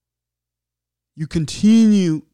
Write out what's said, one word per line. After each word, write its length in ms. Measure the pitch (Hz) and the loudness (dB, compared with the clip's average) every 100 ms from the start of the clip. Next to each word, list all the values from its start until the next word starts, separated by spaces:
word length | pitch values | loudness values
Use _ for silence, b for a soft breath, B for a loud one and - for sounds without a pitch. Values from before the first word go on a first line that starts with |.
| _ _ _ _ _ _ _ _ _ _ _ - | _ _ _ _ _ _ _ _ _ _ _ -16
you 100 | 156 | -8
continue 960 | 175 151 - 208 226 220 208 180 156 - | -6 -6 -2 2 4 4 2 0 -4 -10